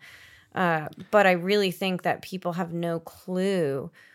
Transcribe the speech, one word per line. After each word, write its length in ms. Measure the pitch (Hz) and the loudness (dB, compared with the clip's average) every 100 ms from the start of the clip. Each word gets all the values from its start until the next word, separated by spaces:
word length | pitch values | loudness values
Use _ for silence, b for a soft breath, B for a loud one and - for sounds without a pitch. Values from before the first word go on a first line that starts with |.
| b b b b b | b b b b b
Uh, 340 | - 180 160 151 - 180 | -2 0 0 -4 -12 2
but 160 | 208 196 | 6 6
I 60 | |
really 400 | 180 180 208 190 | 6 2 2 0
think 320 | 175 190 180 | -2 -2 -2
that 180 | 180 - | -2 -2
people 320 | - 185 180 | -4 -8 -6
have 180 | 170 170 | -4 -4
no 260 | 170 170 165 | -4 -4 -4
clue 920 | 165 - - 185 190 190 151 135 165 b b | -6 -16 -6 -2 0 0 0 -2 -6 b b